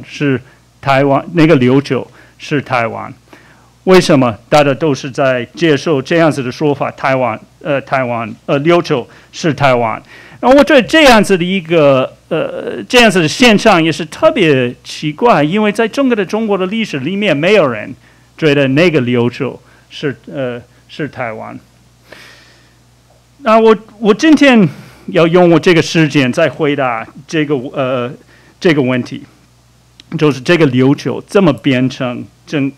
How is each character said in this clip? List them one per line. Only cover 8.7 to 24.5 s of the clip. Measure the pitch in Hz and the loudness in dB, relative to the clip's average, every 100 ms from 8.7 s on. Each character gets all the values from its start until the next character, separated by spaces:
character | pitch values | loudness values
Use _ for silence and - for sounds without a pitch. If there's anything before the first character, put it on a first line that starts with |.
| 175 | 0
球 | 175 139 113 - _ | 0 -4 -6 -16 _
是 | - 175 | -8 -4
台 | 139 143 | 0 2
湾？ | 123 113 113 - - - - | 2 0 -6 -12 -20 -20 -4
然 | 247 | 2
后 | 285 | 4
我 | |
觉 | 285 | 4
得 | 294 | 2
这 | 196 320 | 2 4
样 | 285 220 | 4 4
子 | 196 190 | 2 0
的 | |
一 | 180 196 | -2 -4
个， | 160 170 143 131 131 - - | -2 2 4 2 0 -8 -8
呃， | 160 - - - - 202 | -6 -4 -8 -10 -10 -2
这 | 247 | 2
样 | 226 | 4
子 | 180 | 2
的 | 156 | 0
现 | - 247 202 | 2 2 4
象 | 220 175 | 4 2
也 | 160 | 2
是 | 156 170 | -2 -8
特 | - 320 | -2 0
别 | 311 165 135 123 127 - | 2 2 2 0 -6 -16
奇 | - 156 | -10 -8
怪， | 151 240 180 | -2 0 2
因 | 151 202 | 0 0
为 | 214 | -2
在 | 208 226 | -2 -2
整 | - 269 | -2 -2
个 | 226 | -2
的 | 175 | -4
中 | 214 226 | -4 -2
国 | 196 | -2
的 | 185 | -4
历 | 226 214 | -6 -6
史 | 147 | -6
里 | 131 196 | -6 -4
面， | 208 143 | -2 0
没 | 170 214 | 2 2
有 | 147 | 2
人 | 110 107 - _ _ _ - | -2 -10 -16 _ _ _ -2
觉 | 160 139 | 0 2
得 | 135 | 2
那 | 135 180 | 2 2
个 | 151 | 2
琉 | 120 123 120 | 0 0 -2
球 | - 127 - _ _ _ | -4 -10 -10 _ _ _
是， | - 147 120 - | -10 -10 -10 -12
呃， | 151 127 120 - _ _ | -10 -8 -10 -16 _ _
是 | - 143 | -12 -12
台 | 131 120 | -10 -10
湾。 | 110 110 123 _ _ _ _ _ - - - _ _ _ _ _ _ _ _ _ _ | -10 -14 -18 _ _ _ _ _ -20 -20 -20 _ _ _ _ _ _ _ _ _ _
那 | 277 226 | 0 2
我， | 226 220 - - | 2 0 -4 -6
我 | 220 | -2
今 | 214 320 | 2 4
天 | 302 285 | 4 4